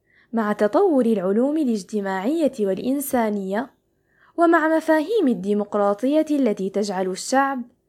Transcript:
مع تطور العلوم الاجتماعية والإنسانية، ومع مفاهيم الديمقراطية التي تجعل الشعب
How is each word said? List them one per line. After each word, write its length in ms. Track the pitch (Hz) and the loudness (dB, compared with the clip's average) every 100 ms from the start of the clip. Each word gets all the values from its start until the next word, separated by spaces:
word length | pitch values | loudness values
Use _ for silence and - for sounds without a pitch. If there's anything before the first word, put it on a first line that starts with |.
| _ _ _ | _ _ _
مع 200 | 233 208 | -4 -2
تطور 520 | 208 208 294 392 269 233 | 0 2 2 4 4 2
العلوم 520 | 214 180 208 269 311 | 0 0 0 0 0
الاجتماعية 920 | 262 214 180 214 190 190 214 339 277 269 | -2 -2 -4 -6 -4 -4 -2 0 0 0
والإنسانية، 1080 | 196 190 247 285 277 247 220 208 190 202 285 _ _ _ _ _ _ - | -2 -2 -2 -4 -2 -2 -2 -2 -4 -6 -6 _ _ _ _ _ _ 0
ومع 400 | 339 339 311 320 | 4 4 4 0
مفاهيم 500 | 320 311 302 453 269 | 2 2 2 2 2
الديمقراطية 1000 | 185 196 208 202 208 202 202 262 302 311 | 0 0 -2 0 0 0 0 0 0 2
التي 380 | 294 240 202 185 | 0 0 0 -4
تجعل 380 | 196 208 185 190 | -2 -4 -2 -4
الشعب 540 | 185 - 269 277 269 240 _ | -6 -2 0 0 -4 -10 _